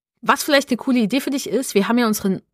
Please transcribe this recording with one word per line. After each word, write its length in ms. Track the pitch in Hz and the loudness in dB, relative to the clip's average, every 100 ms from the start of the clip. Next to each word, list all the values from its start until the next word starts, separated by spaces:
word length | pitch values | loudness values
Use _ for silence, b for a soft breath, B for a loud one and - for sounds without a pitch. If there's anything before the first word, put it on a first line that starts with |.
| _ _ | _ _
Was 200 | 233 269 | -2 -2
vielleicht 280 | - 277 269 | 2 2 2
eine 80 | 240 | -2
coole 220 | - 254 | 0 2
Idee 200 | 214 262 | 2 0
für 120 | 277 | -2
dich 180 | 269 - | -4 -2
ist, 260 | 220 269 202 | -4 -2 0
wir 140 | 196 | 2
haben 80 | 240 | 2
ja 100 | 233 | 2
unseren 340 | 214 202 185 - | 0 -2 -4 -4